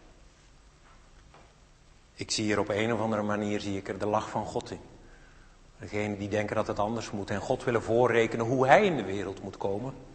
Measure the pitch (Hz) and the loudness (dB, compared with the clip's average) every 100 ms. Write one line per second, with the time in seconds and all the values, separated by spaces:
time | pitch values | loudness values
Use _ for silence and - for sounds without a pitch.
0 | - - - - - - - - - - | -20 -20 -20 -20 -20 -20 -20 -20 -20 -20
1 | - - - - - - - - - - | -20 -20 -20 -20 -20 -20 -20 -20 -20 -20
2 | - - - - 107 101 98 101 110 117 | -20 -12 -6 -2 2 2 2 0 0 0
3 | 110 107 104 104 104 104 101 98 98 98 | 0 0 0 -2 0 -2 -2 -6 -6 -4
4 | 101 107 - 117 95 120 - 90 - - | 0 0 -2 -6 -4 -6 -8 -12 -14 -20
5 | - - - - - - - - - 104 | -20 -20 -20 -20 -20 -20 -20 -18 -8 -4
6 | 107 101 101 107 104 107 104 104 104 117 | -4 -4 -2 -2 0 -2 -2 -2 -2 -2
7 | 104 104 98 101 - 127 - 120 120 117 | -6 -8 -4 -4 -2 -2 0 0 2 4
8 | 123 113 113 117 117 127 131 160 208 147 | 6 6 4 2 0 2 8 8 8 2
9 | 95 98 95 95 101 95 104 98 131 139 | -2 -4 -4 -6 -10 -6 -4 -2 -4 -10
10 | - | -18